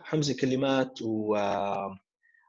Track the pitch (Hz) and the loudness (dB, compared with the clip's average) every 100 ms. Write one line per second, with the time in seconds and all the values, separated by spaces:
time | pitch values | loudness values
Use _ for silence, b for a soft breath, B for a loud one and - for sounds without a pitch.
0 | - 156 147 127 131 131 135 135 131 - | -4 -2 0 0 0 2 2 2 0 -2
1 | 113 110 107 104 101 101 98 98 98 95 | -4 -2 2 2 2 0 -2 -2 -4 -10
2 | _ _ _ _ | _ _ _ _